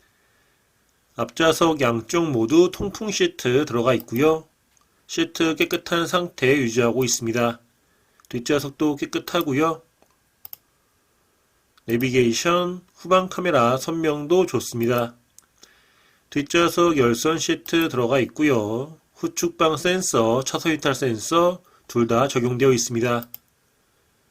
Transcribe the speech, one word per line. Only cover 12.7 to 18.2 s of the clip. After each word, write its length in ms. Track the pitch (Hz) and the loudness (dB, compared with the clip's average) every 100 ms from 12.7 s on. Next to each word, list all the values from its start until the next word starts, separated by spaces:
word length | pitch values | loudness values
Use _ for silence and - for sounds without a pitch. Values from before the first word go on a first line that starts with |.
| 180 - | -6 -14
후방 360 | _ 170 185 185 | _ 0 0 0
카메라 480 | - 180 147 117 131 | -4 0 2 2 2
선명도 680 | - 165 160 147 147 180 180 | -2 -2 0 -2 2 2 2
좋습니다. 680 | 120 - 120 117 120 117 - _ _ _ _ - _ _ _ _ _ _ | -2 -6 -4 0 0 -2 -8 _ _ _ _ -20 _ _ _ _ _ _
뒷좌석 680 | 147 143 170 170 170 175 156 | -6 -2 0 2 2 2 4
열선 400 | 120 117 156 160 | 2 2 0 -2
시트 500 | - 165 - 165 160 | -2 -4 -2 0 0
들어가 300 | 123 120 | 0 0
있고요. 800 | 135 | 0